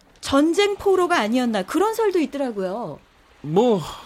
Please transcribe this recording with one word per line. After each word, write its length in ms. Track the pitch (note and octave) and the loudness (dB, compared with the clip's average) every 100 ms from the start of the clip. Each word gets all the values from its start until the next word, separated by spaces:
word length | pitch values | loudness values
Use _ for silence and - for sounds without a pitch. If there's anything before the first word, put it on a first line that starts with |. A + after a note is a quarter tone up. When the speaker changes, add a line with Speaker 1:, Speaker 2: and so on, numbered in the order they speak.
| _ _ | _ _
Speaker 1:
전쟁 540 | - C4+ D#4 E4 G4+ G4+ | 0 2 4 2 0 0
포로가 420 | G4+ F#4 F4 E4+ | 2 2 2 0
아니었나, 420 | G#3+ B3 B3 G#3+ | 0 0 0 -2
그런 300 | F#3 D#4 G4+ | -2 0 0
설도 240 | A4 G#4+ F4+ | 0 0 0
있더라고요. 760 | D4 C#4 C4+ G#3 F#3 G#3 G#3 C#3+ - _ _ _ | -2 -2 -4 -4 -6 -6 -8 -12 -18 _ _ _
Speaker 2:
뭐, 380 | C#3 E3 B3 G3+ C#3+ - | -2 2 4 2 -2 -12